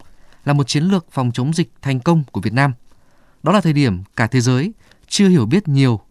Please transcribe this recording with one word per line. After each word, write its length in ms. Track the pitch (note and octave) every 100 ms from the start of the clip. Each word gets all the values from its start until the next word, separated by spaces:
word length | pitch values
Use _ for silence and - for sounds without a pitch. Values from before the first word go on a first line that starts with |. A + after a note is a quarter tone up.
| - - - - C#3+
là 80 |
một 140 | C#3+ C3
chiến 160 | D3+
lược 220 | F3 G3 -
phòng 200 | - B2
chống 220 | A#2 C3
dịch 180 | E3 D#3+ _
thành 180 | C#3 C3
công 240 | E3+ E3+ C3+
của 100 | G#2
Việt 120 | G#2
Nam. 200 | A#2 C#3 A#2+ - - _ _ _ _
Đó 80 | -
là 100 | G#3
thời 120 | E3+
điểm 300 | D3 C3+ F2+ F#2+ -
cả 120 | A2+
thế 140 | C3
giới 300 | A#2+ B2+ F#3 - _ _ -
chưa 220 | - G3
hiểu 160 | F3 G#2+
biết 220 | F3+ D#3
nhiều 340 | C#3 C3+ A2 -